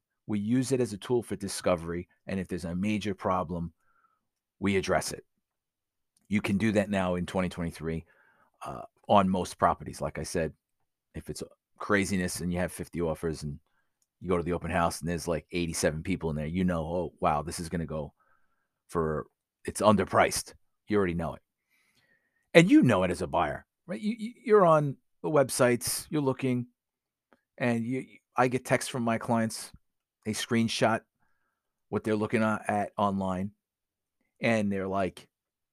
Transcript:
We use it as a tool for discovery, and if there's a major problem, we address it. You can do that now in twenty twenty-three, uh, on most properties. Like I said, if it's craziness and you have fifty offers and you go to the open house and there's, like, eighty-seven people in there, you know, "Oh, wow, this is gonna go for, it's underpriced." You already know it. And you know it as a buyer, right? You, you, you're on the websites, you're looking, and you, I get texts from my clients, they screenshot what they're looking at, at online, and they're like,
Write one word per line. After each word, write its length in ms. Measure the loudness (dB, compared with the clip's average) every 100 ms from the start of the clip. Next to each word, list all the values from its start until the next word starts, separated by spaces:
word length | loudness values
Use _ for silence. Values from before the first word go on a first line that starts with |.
| _ _ -6
We 140 | -4
use 320 | 0 0 2
it 80 | 0
as 140 | 0
a 40 | -4
tool 260 | -2 -2
for 120 | -2 -6
discovery, 720 | -6 -4 0 0 0 -8 -10 _ -8
and 140 | -6
if 80 | -6
there's 160 | -6
a 100 | -6
major 400 | -4 -2 -2 -4
problem, 600 | -4 -2 -2 -2 -6 -8 -10 _ _ _ _ _ _ _ -4
we 160 | 0 2
address 340 | 2 0 0
it. 140 | -8 -14 _ _ _ _ _ _ _ _ _ -4
You 100 | -2
can 180 | 0 0
do 140 | 2
that 180 | 2 2
now 260 | 0 0 -2
in 100 | -2
twenty 240 | -2 -2
twenty-three, 560 | -4 -6 -6 -6 -6 -8 _ _ _ _ _ -12
uh, 180 | -12 -14 _ 2
on 180 | 4 6
most 300 | 2 -2 2
properties. 420 | 2 2 -4 -6
Like 200 | -6 -6
I 40 |
said, 300 | -4 -2 -2 -4 _ _ _ _ _
if 160 | -14 -12
it's 140 | -12 -12 -16 _ -10
craziness 640 | 0 0 2 0 -2 -4
and 120 | -4
you 60 | -2
have 120 | -4
fifty 300 | -6 -10 -4
offers 400 | -4 -2 -4 -6
and 160 | -8 -10 _ _ _ _ _ _
you 100 | -2
go 80 | -2
to 60 |
the 100 | 0
open 160 | -4 -2
house 300 | 0 0 0
and 100 | -4
there's, 180 | -4 -2
like, 200 | -4 -4
eighty-seven 520 | -4 -4 0 -2 -2
people 260 | -4 -4 -2
in 60 | -4
there, 100 | -4
you 180 | 0
know, 180 | 0 0
"Oh, 320 | -2 -4 -6 -2
wow, 220 | 0 0
this 180 | -2 -8
is 100 | -6
gonna 180 | -6 -6
go 260 | -6 -8 -12 _ _ _ _ _ _ _
for, 380 | -2 -2 -2 -6 _ _ _ -10
it's 160 | 2
underpriced." 720 | 4 4 4 2 2 0 -8 -14 _ _ -2
You 100 | 0
already 180 | 2 -2
know 180 | -6
it. 80 | -8 _ _ _ _ _ _ _ _ _ _ _
And 160 | 6 8
you 140 | 8
know 180 | 8 6
it 80 | 2
as 140 | 0
a 40 | -2
buyer, 380 | 0 0 -2 -10 _ -12
right? 120 | -8
You, 160 | -6 -6
you, 180 | -8 -8 4
you're 200 | 6 8
on 300 | 6 4 -4 _ _
the 80 | 0
websites, 720 | 2 2 4 4 4 0 -6 -4
you're 100 | -2
looking, 460 | 0 0 0 -2 -4 _ _ _ _ _ _ _ _ -4
and 260 | -2 0
you, 220 | -2 -4 -8 -16 _ 2
I 100 | 2
get 160 | 2
texts 280 | 0 0 0
from 100 | -2
my 160 | -2 -2
clients, 540 | 0 0 0 -4 -14 -20 _ _ _ _
they 100 | -8
screenshot 640 | -6 0 0 2 2 0 0 -6 _ _ _ _ _ _ _ _
what 140 | -4
they're 120 | 0 0
looking 280 | 2 2
at, 180 | 2 0 -2
at 220 | -2 -2 -2
online, 580 | 0 0 -2 -2 -4 -8 _ _ _ _ _ _ _ _
and 320 | 0 0 0
they're 160 | -2 -2
like, 400 | -2 -2 -4 -16 _ _ _ _